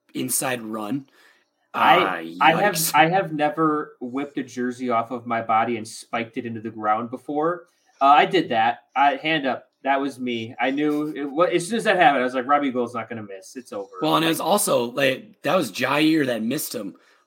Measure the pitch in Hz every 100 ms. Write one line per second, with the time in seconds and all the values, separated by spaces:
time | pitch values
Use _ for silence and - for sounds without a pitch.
0 | _ 135 131 - 139 123 110 110 104 139
1 | 135 _ _ _ _ _ _ - 117 175
2 | 131 87 82 - 156 165 202 170 - 151
3 | 165 190 165 151 151 156 160 151 151 -
4 | 123 131 143 - 123 127 123 120 127 117
5 | 117 123 113 117 113 113 117 113 110 -
6 | - 120 117 131 117 113 110 110 107 110
7 | 117 127 - 147 160 175 - _ _ _
8 | 139 151 190 190 - 117 110 - _ 131
9 | 139 135 156 160 135 - - _ 135 139
10 | 139 123 123 117 113 - 127 139 151 147
11 | 151 139 143 139 175 170 170 226 190 185
12 | 160 135 127 131 123 147 143 123 113 117
13 | 110 113 101 95 - 131 - 104 98 -
14 | 156 156 165 147 156 202 185 135 120 127
15 | 135 127 - _ 139 185 127 95 127 147
16 | 156 160 131 117 110 147 - 120 98 -
17 | _ _